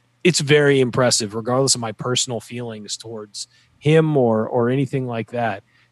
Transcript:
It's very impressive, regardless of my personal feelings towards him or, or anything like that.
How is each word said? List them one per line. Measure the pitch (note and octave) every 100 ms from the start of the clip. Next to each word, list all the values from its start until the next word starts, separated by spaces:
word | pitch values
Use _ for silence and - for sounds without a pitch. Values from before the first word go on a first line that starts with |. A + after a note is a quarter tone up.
| _ _
It's | F3+ -
very | C#3+ D3+ C#3+ C#3
impressive, | B2 C3 B2 - G#2+ A2+
regardless | A2 B2+ C3+ B2
of |
my | A2+
personal | G#2 B2 B2 - A2+
feelings | - B2 A#2+ A2 G2+ -
towards | A2+ A2+ G#2+ - - _ _ _
him | D3 D#3+ D#3 D3
or, | A#2+ A2 A2
or | B2+ A#2+
anything | C#3 C3+ C#3 B2+
like | A2+ A2
that. | A#2+ A2+ G2 _ _ _